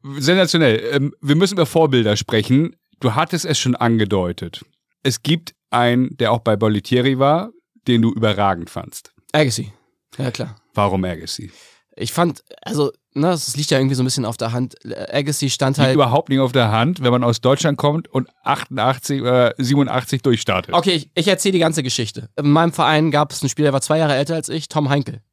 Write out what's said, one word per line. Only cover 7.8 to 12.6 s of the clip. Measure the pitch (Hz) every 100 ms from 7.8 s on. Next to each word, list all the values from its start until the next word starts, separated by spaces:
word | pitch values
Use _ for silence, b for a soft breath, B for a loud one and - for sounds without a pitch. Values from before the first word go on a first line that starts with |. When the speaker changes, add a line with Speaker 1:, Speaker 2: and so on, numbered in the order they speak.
| -
Speaker 1:
den | 120
du | 113
überragend | 113 110 98 101 90 85
fandst. | - 95 - - _ _
Speaker 2:
Agassi. | 151 143 117 104 - _ _ _ -
Ja, | 127
klar. | 120 117 107 _
Speaker 1:
Warum | - 101 95
Agassi? | 92 85 82 - 101 b b b b -
Speaker 2:
Ich | 113
fand, | - 175 - _ -